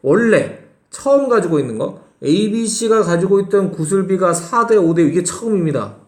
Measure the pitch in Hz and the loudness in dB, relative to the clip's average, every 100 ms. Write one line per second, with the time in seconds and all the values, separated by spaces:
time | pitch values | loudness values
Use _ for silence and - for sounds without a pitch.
0 | 135 185 233 175 - - - _ _ - | 0 2 4 2 0 -8 -20 _ _ -8
1 | 269 277 269 233 175 156 127 110 160 - | 0 2 4 0 2 -2 -2 -6 -8 -10
2 | - _ 135 175 214 226 220 - 226 220 | -20 _ 0 0 0 -2 -4 -4 0 2
3 | 170 170 190 196 196 202 190 - 156 196 | 2 0 2 0 2 0 0 -4 -2 -2
4 | 185 185 180 170 - 240 226 220 165 165 | 0 0 0 0 -2 -2 2 2 2 2
5 | 151 165 175 - 226 202 160 135 104 - | 2 0 -4 -6 -4 -2 -2 -4 -6 -12